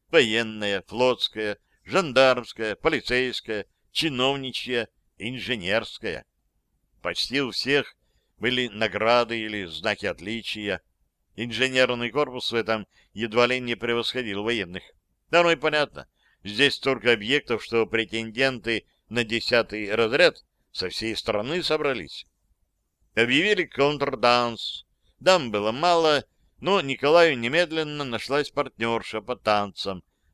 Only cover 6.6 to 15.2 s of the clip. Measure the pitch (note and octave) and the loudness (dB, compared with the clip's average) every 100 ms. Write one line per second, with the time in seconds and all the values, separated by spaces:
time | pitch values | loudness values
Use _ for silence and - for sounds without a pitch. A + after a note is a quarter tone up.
6.6 | _ _ _ _ F2 F2 - C3 C3 G2 | _ _ _ _ -8 -4 -4 -2 -4 -4
7.6 | B2 C#3+ B2 _ _ _ _ _ A2+ B2+ | 0 0 0 _ _ _ _ _ -2 -2
8.6 | A#2+ G#2 A2 G#2 A2 A#2+ A#2 A2+ A2 G#2 | -4 -2 -2 0 4 4 2 -4 -6 -6
9.6 | F2+ D#2+ G#2 G2+ G2+ E2 F#2 A2+ - G#2+ | -8 -6 -4 -2 -4 -6 -8 -8 -8 -6
10.6 | G#2 F#2 _ _ _ _ _ - A#2+ A2 | -4 -4 _ _ _ _ _ -10 -8 -2
11.6 | C3 C3 B2 B2 A#2+ A#2+ D3 B2+ - A#2 | 0 4 2 2 -2 -2 -2 -4 -4 -2
12.6 | A2 A2 G2 _ _ G2 A2+ A2 A#2+ B2+ | 0 -2 -4 _ _ -8 -2 4 4 2
13.6 | B2 A2+ A#2 A#2 A2+ C3 A#2 G2 G#2+ A#2 | -2 -4 -2 -2 -2 -4 -4 -4 -2 -2
14.6 | F2+ F2+ - _ _ _ | -4 -8 -14 _ _ _